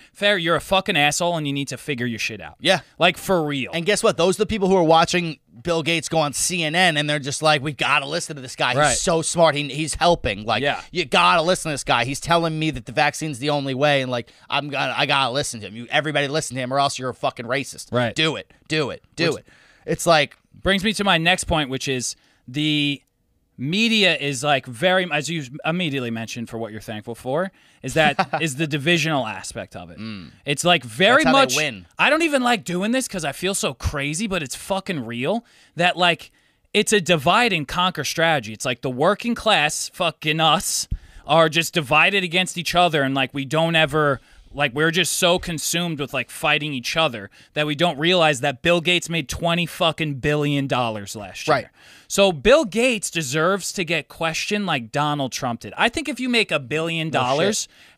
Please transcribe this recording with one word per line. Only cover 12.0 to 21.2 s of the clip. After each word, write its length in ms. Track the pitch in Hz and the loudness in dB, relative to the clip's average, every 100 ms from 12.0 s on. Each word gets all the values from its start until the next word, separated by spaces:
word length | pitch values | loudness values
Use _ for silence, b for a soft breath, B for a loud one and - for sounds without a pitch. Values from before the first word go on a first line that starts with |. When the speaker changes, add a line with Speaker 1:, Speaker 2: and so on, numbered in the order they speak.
| 120 | 2
Speaker 2:
He's 140 | 139 | -4
telling 400 | - 170 165 156 | 0 2 2 -2
me 100 | 156 | -2
that 140 | 127 110 | -4 -6
the 60 | |
vaccine's 480 | 123 147 - 156 131 | 0 0 0 -6 -4
the 100 | 143 | -2
only 240 | 147 139 | 0 -2
way, 300 | 127 147 143 | 0 2 2
and, 80 | 127 | 0
like, 200 | 123 120 b b | -4 -6 b b
I'm 180 | 139 143 | -4 -4
gonna, 240 | 135 139 117 | -4 -4 -2
I 120 | 143 | 0
gotta 240 | 143 131 | 2 0
listen 280 | 127 143 117 | -2 -4 -8
to 60 | 101 | -12
him. 80 | 110 | -14
You, 120 | 120 | -4
everybody 380 | 143 151 143 143 | -2 0 0 0
listen 280 | 151 - 127 | -2 -4 -6
to 40 | |
him, 100 | 127 | -4
or 60 | 135 | 0
else 200 | 139 - | 0 -2
you're 100 | 127 | -8
a 40 | 117 | -4
fucking 320 | 139 - 117 | -4 -4 -4
racist. 440 | 131 139 - - | -4 -4 -12 -4
Speaker 1:
Right. 220 | 120 120 | 0 0
Speaker 2:
Do 220 | 127 160 117 | 0 0 -2
it. 180 | - _ - | -10 _ -6
Do 240 | 156 131 | -2 -2
it. 120 | - _ - | -6 _ -2
Do 160 | 165 | -2
Speaker 1:
Which 80 | 110 | -2
Speaker 2:
it." 80 | - b b b b | -8 b b b b
It's 180 | 160 - | -2 4
like 320 | 160 135 - _ | 4 4 -4 _
Speaker 1:
brings 300 | - 180 196 | -6 0 0
me 100 | 202 | 0
to 100 | 208 | 0
my 140 | 202 | 2
next 280 | 170 | 4